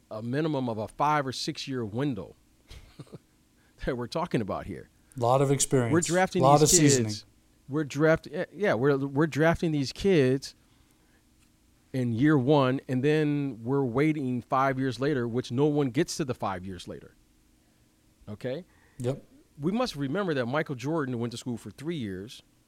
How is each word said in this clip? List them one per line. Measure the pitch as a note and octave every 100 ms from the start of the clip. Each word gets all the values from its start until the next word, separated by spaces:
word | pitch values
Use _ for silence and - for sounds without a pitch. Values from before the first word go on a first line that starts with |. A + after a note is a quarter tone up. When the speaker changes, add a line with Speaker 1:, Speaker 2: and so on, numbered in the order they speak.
| _
Speaker 1:
a | A2
minimum | A#2 C#3 D#3+ C#3+ B2
of | A2
a | G#2
five | - D3 D3+ C3+
or |
six | - - D3 -
year | C3
window | A2 A2 D3 G#2 B1 - _ _ _ - - -
<laughs> | - - _ _ _ _ _ _
that | - B2
we're | A#2+
talking | E3 E3+ C#3+
about | G2 E2 E2+
here. | C#2+ - _ _ B2+
Speaker 2:
A |
lot | A#2 C3+
of | C#3
experience. | C3+ - C#3 A#2
Speaker 1:
We're | D#3+
drafting | E3+ F3 F#3 -
Speaker 2:
A | C3
lot | D3
Speaker 1:
these | D3+
Speaker 2:
of | F3+
Speaker 1:
kids. | D3 C3+
Speaker 2:
seasoning. | A2 G#2 - _ _ _ -
Speaker 1:
We're | C#3+
draft-, | D3 C#3 D#3 D#3+ -
yeah, | D3+ D#3+
yeah, | D3+ G3+
we're, | A2+ C#3 C3+
we're | C#3 C3+ D#3+
drafting | B2+ D#3+ E3 E3+
these | D3 B2+
kids | - G3 F3 B2+ C3+ - - _ _ _ _ _ _ _ _ _ _ _ _ _
in | C3+ B2
year | A2 D3 D3+
one, | B2 D3 C3 C3+ -
and | B2+
then | D3 D#3 D3+ D3 C#3 C3+
we're | A2+ C#3
waiting | C3 A2+ D#3 D3+ C3 B2
five | - C3+ C3+ C3
years | C3+ A#2
later, | C#3 C3+ A#2+
which | A#2 -
no | A#2+ D3+
one | D3 C#3
gets | A#2 - -
to |
the | C#3
five | A#2+ G#2+ F#2
years | F#2+ F2 -
later. | D#2 - _ _ _ _ _ _ _ _ _ _ _ -
Okay? | G#3 B2+ C#3 F#3 _ _ -
Speaker 2:
Yep. | B2 C#3 - - _ -
Speaker 1:
We | D3+
must | A3 B3+ C#3+
remember | C#3 F3 F#3+
that | C#3 A#2
Michael | D3 D#3+
Jordan | B2+ C3 E3 C3 A#2+
went | A#2+
to | A#2
school | B2 A2+
for | G#2+
three | G2 C#3+ E3
years. | G#2+ F#2 G#2+ - - _